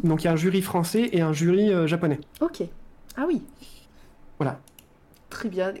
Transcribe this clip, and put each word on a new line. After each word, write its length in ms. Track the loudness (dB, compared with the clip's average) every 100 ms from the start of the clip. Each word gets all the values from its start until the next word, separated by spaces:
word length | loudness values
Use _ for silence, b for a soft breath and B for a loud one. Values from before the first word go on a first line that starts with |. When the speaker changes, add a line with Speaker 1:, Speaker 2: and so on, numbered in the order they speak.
Speaker 1:
donc 180 | 0 2
il 40 | 2
y 20 |
a 40 |
un 40 | 2
jury 260 | 2 0
français 480 | 0 0 0 0 2
et 80 | 2
un 120 | 0
jury, 400 | 2 2 4 4
euh, 140 | 2 2
japonais. 320 | 0 0 -2 -6 -4
Speaker 2:
Ok. 220 | -4 -4 -10 -10 -20 -20 -14
Ah 100 | -6 -2
oui. 140 | -2 -4 -18 b b b b b -20 -16 -4
Speaker 1:
Voilà. 200 | -4 -4 -12 -20 -20 _ _ -20 -18
Speaker 2:
Très 200 | -10 -6
bien. 220 | -2 -4 0